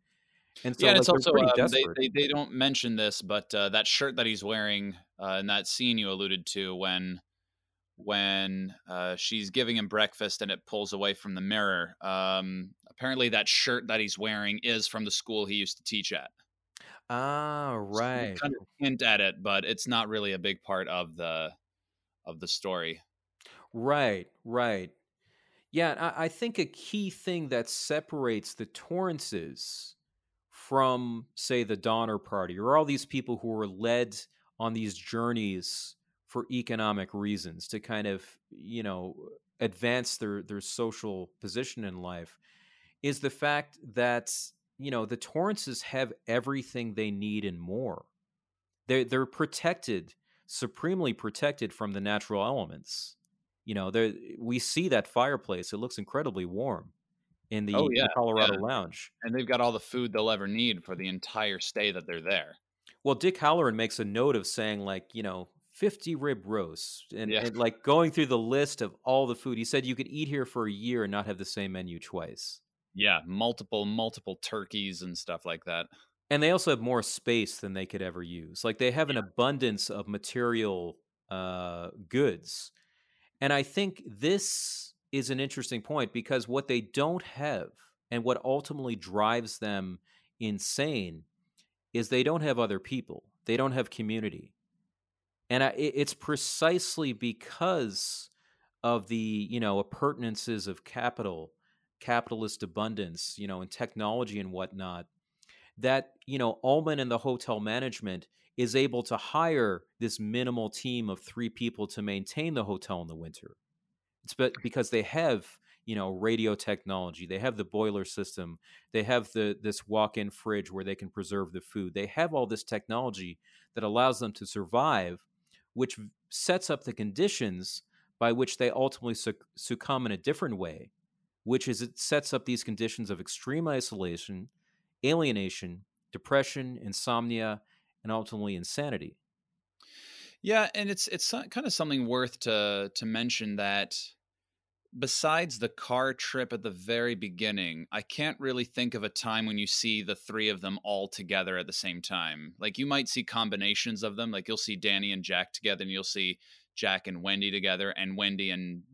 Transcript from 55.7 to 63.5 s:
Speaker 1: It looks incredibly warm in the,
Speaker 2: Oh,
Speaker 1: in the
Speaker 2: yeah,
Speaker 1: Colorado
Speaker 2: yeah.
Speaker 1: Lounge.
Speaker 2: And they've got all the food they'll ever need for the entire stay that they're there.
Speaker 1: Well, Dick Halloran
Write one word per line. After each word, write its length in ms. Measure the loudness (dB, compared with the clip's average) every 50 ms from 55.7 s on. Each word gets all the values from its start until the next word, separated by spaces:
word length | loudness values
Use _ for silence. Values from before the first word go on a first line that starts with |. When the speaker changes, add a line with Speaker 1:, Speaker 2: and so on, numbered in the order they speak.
Speaker 1:
It 60 | -6
looks 200 | -6 -6 -6 -6
incredibly 480 | -8 -6 -4 -2 -2 -2 -2 -2 -4 -4
warm 460 | -4 -2 -2 -2 -2 -2 -4 -6 -12 -20 _ _ _ _ _ _ _ _ _ _ -4
in 160 | -2 -2 0
the, 100 | 2 4
Speaker 2:
Oh, 120 | 4 4
Speaker 1:
in 60 | 6 6
the 80 | 4
Speaker 2:
yeah, 60 | 4 4 4
Speaker 1:
Colorado 420 | 2 2 4 6 6 6 6 6
Speaker 2:
yeah. 40 | 4
Speaker 1:
Lounge. 540 | 2 0 0 0 -2 -4 -6 -12 -14 -16 _ -8 -4
Speaker 2:
And 100 | -2 0
they've 140 | 0 2
got 140 | 4 4 4
all 100 | 4 4
the 80 | 2 0
food 320 | -4 -4 -2 -2 -2 0
they'll 200 | 2 2 4 4
ever 180 | 4 2 0 0
need 340 | 2 2 2 2 2 0 -4
for 140 | -8 -6
the 100 | -4 -4
entire 540 | -4 -4 -4 -6 -6 -2 0 0 0 0 -2
stay 320 | -4 -4 0 2 2 2 2
that 120 | 0 -4
they're 160 | -6 -6 -2
there. 360 | 0 2 2 2 0 -2 -10 _ _ _ _ _ _ -20 -12 _ 0
Speaker 1:
Well, 100 | 2 2
Dick 220 | 4 2 0 2
Halloran 400 | 4 4 6